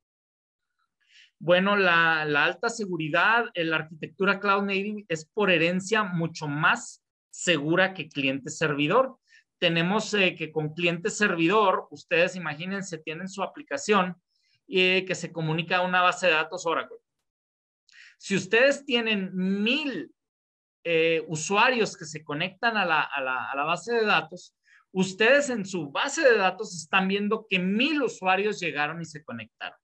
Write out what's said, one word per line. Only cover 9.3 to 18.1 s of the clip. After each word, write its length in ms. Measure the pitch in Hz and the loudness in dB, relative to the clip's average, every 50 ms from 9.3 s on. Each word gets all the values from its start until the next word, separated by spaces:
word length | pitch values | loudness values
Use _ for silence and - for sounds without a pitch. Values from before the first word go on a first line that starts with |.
| _ _ _ _ _ _ | _ _ _ _ _ _
Tenemos, 540 | 180 170 165 165 170 180 202 214 - - 208 | 0 2 2 2 2 2 0 0 -2 -2 0
eh, 200 | 208 185 180 - | 2 2 2 0
que 160 | - 160 151 | -2 -8 -6
con 240 | - 156 151 151 156 | -4 -4 -4 -4 -4
cliente 360 | 175 175 170 170 170 175 214 | -2 -2 -2 -2 -2 -4 -6
servidor, 760 | - - 208 202 180 165 165 165 208 220 208 185 202 202 - - | -2 0 0 0 2 2 2 4 4 4 4 4 2 0 -4 -10
ustedes 440 | 147 - - _ 175 165 180 180 175 | -16 -20 -6 _ 2 2 2 2 0
imagínense, 640 | 185 165 156 143 147 175 185 196 196 190 - 170 156 | -4 -8 -8 -8 -8 -8 -6 -6 -6 -6 -8 -10 -10
tienen 300 | - 160 156 170 190 190 | -10 -10 -10 -8 -10 -10
su 160 | - 202 185 | -6 -6 -6
aplicación, 720 | 175 - 151 147 - 139 139 - - 208 196 180 180 180 - _ _ _ _ _ _ _ _ _ | -6 -6 -12 -8 -8 -8 -4 0 2 2 4 2 2 -4 -10 _ _ _ _ _ _ _ _ _
eh, 380 | - 190 185 185 185 185 190 185 | -2 0 2 4 4 4 2 0
que 80 | 185 175 | -2 -4
se 180 | - 175 160 | -6 -6 -8
comunica 440 | - 165 160 156 156 165 165 175 190 | -6 -4 -4 -2 -2 -2 -2 0 0
a 60 | 180 | 0
una 200 | 180 180 180 180 | 0 2 2 4
base 240 | 180 180 175 - 185 | 4 2 2 2 2
de 60 | 175 | 2
datos 340 | 160 156 160 160 - 135 - | 2 2 0 -2 -6 -6 -4
Oracle. 300 | 165 156 131 117 - - - _ _ _ _ _ _ _ _ _ _ _ _ _ _ _ _ _ _ _ - - - | -2 -2 -2 -4 -6 -12 -20 _ _ _ _ _ _ _ _ _ _ _ _ _ _ _ _ _ _ _ -20 -20 -20